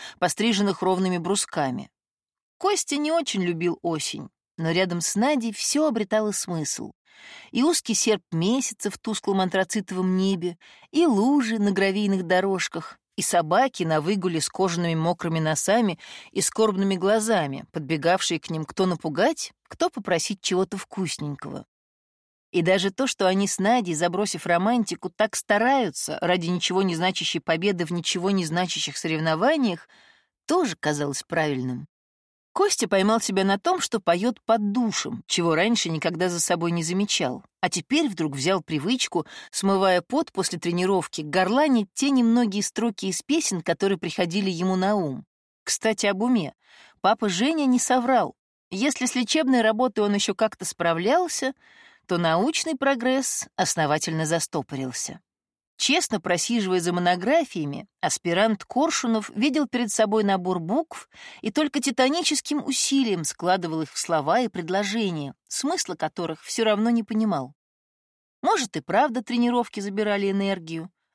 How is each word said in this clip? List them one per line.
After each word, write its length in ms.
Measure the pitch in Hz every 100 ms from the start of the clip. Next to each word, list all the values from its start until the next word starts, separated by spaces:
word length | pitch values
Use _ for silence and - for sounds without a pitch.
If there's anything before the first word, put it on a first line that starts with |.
| - -
постриженных 640 | 175 - 220 196 202 180
ровными 360 | 180 185 190 180
брусками. 720 | 165 202 - - 139 127 - _ _ _ _ _ _ -
Костя 380 | 381 403 - 285
не 160 | 302
очень 300 | 330 294 196
любил 360 | 175 165 175 170
осень, 460 | 170 156 - 160 - _ _ -
но 140 | 165
рядом 320 | 165 190 175
с 140 | 165 202
Надей 360 | 254 294 226
все 340 | 208 - 285 311
обретало 460 | 220 208 220 214
смысл. 600 | 196 - 170 143 - 104 - _ - - - -
И 120 | -
узкий 320 | 294 330 -
серп 280 | 208 - 214 -
месяца 580 | 165 180 254 - - 214
в 80 | -
тусклом 420 | - 214 - 196
антрацитовом 760 | 185 190 185 220 185 185 185 185
небе, 420 | 196 190 175 175 - - -
и 160 | 285 339
лужи 520 | 208 233 294 226 220
на 140 | 202
гравийных 520 | 196 196 196 208 190
дорожках, 760 | 170 180 190 190 - 165 - - _ -
и 60 |
собаки 600 | - 180 156 185 262 -
на 180 | 170 156
выгуле 400 | 151 202 180 160
с 80 | -
кожаными 460 | - 190 170 170
мокрыми 440 | 160 165 175 170 165
носами 600 | 156 156 - 220 214 160 - - -
и 100 | -
скорбными 540 | - - 220 190 196 190
глазами, 680 | 185 220 214 208 147 135 -
подбегавшие 680 | 165 135 160 160 185 - 160
к 120 | -
ним 140 | 160
кто 220 | 156 - 185
напугать, 640 | 170 165 143 233 320 - _ -
кто 200 | - 330
попросить 540 | - 202 170 - 202
чего-то 340 | - 185 185 196
вкусненького. 880 | - - 175 - 147 143 - 131 139 _ _ _ _ _ _ _ _
И 100 | 180
даже 280 | 170 190 196
то, 160 | 196 269
что 200 | - 190
они 220 | 190 202
с 100 | -
Надей, 360 | 196 247 185
забросив 520 | 156 175 180 208 165 170
романтику, 640 | 175 196 247 208 170 180
так 240 | - 214
стараются 840 | - - 208 233 269 214 - - 147
ради 260 | 170 180 170
ничего 360 | 180 - 180
не 120 | 196
значащей 460 | 165 185 - 170 165
победы 440 | - 165 196 180
в 60 | 165
ничего 400 | 175 - 185 180
не 140 | 196
значащих 520 | 165 170 180 - - -
соревнованиях, 920 | 165 160 160 160 240 320 240 170 - _ _ _ _ _ -
тоже 300 | 339 285 160
казалось 460 | 151 147 143 135
правильным. 680 | - 165 156 131 127 123 147 _ _ _ _ _ _ -
Костя 320 | 392 - -
поймал 320 | 196 196 226
себя 240 | - 190
на 140 | 196 196
том, 240 | 339 370
что 180 | - 220
поет 400 | - 175 226 - -
под 260 | 226 208
душем, 500 | 208 233 - - 117 -
чего 280 | - 170
раньше 360 | 160 208 233 170
никогда 400 | 160 165 160 180
за 100 | 175
собой 300 | - 175 170
не 120 | 170
замечал, 640 | 160 180 208 - 147 127 - -
а 80 | 185
теперь 400 | 180 - 294 311
вдруг 260 | 175 156
взял 280 | 139 143 190
привычку, 640 | - 156 156 254 - 180 151 - -
смывая 500 | - 196 196 190 180
пот 320 | - 277 330
после 260 | - 185 180
тренировки, 640 | 175 175 185 196 175 -
горланить 680 | 151 185 185 247 311 247 196
те 160 | - 277
немногие 540 | 269 233 233 233 202
строки 440 | 196 - 233 - 190
из 140 | 180
песен, 400 | - 311 - 185
которые 380 | - 170 196 190
приходили 500 | 175 - 175 185 196
ему 260 | 165 185
на 200 | 185 190
ум. 320 | 214 156 127 - _ _ _
Кстати, 420 | - - 220 214 202
об 160 | 196
уме. 320 | 240 247 143 - _ - - _
Папа 260 | 190 220 208
Женя 380 | 175 254 320 277
не 120 | 247
соврал. 560 | - 254 240 254 170 - _ _ -
Если 340 | 190 269 -
с 100 | 262
лечебной 460 | 254 233 311 269 254
работой 420 | 220 220 254 214
он 120 | 208
еще 200 | 202 -
как-то 300 | 190 220 -
справлялся, 880 | 180 - 170 165 185 320 349 - 269 - _ _ - _ -
то 100 | 175
научный 580 | 170 165 240 320 330
прогресс 760 | 294 277 269 240 262 262 - - -
основательно 680 | 185 - 151 156 - 160
застопорился. 960 | 156 165 - 165 131 139 131 120 - - _ _ _ _ _ -
Честно 440 | - 311 - 202
просиживая 600 | 185 180 - 233 190 185
за 120 | 170
монографиями, 920 | 180 175 180 190 320 294 180 147 143 - -
аспирант 640 | 160 - 175 170 220 208
Коршунов 640 | - 247 330 - 240 226 208
видел 340 | - 277 269 277
перед 220 | 247 233
собой 340 | - 214 220
набор 340 | 202 190 180 180
букв 500 | 165 247 330 - - - - -
и 80 | 226
только 300 | 294 302 294
титаническим 840 | 277 254 262 330 320 294 - 294
усилием 600 | 269 262 - 269 240 180
складывал 580 | 156 - 175 185 170 160
их 100 | 151
в 60 | -
слова 420 | - 160 143 208
и 80 | 240
предложения, 840 | 185 160 190 202 220 202 160 139 - -
смысла 460 | - 269 349 -
которых 480 | 170 156 - 170 160
все 220 | - -
равно 240 | 220 208 226
не 140 | 233
понимал. 500 | 214 214 220 160 131 - _ _ _ _ _ _ _ _
Может, 340 | 302 403 240 160
и 40 |
правда 420 | - 190 294 233
тренировки 580 | - 233 240 240 226 -
забирали 500 | 202 196 214 202 196
энергию, 600 | 196 196 190 165 165 170 _ _